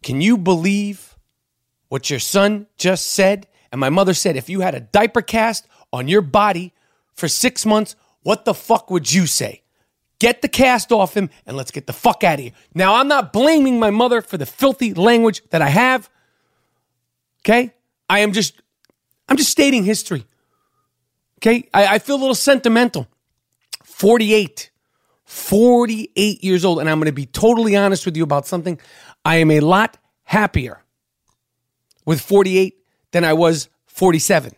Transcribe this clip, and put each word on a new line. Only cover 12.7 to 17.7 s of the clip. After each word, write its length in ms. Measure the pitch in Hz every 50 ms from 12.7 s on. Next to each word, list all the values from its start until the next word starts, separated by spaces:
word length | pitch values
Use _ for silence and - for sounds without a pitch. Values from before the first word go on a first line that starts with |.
| _
Now, 200 | 160 185 190 208
I'm 140 | 240 269 285
not 240 | 294 277 226 143
blaming 480 | - 202 254 302 330 302 269 262 247 233
my 100 | 220 208
mother 320 | 202 220 240 247 240 233
for 160 | - - - 170
the 80 | 139
filthy 480 | - - - 262 269 - - 247 220 190
language 480 | 165 185 226 240 233 226 220 - - _ _
that 100 | - 165
I 80 | 151 139
have. 400 | 139 202 247 254 262 247 196 _ _ _ _ _ _ _ _ _ _ _ _ _ _ _ _ _ _ _ _ _ _ _ _ _ _ _
Okay? 340 | _ - 220 240 254 233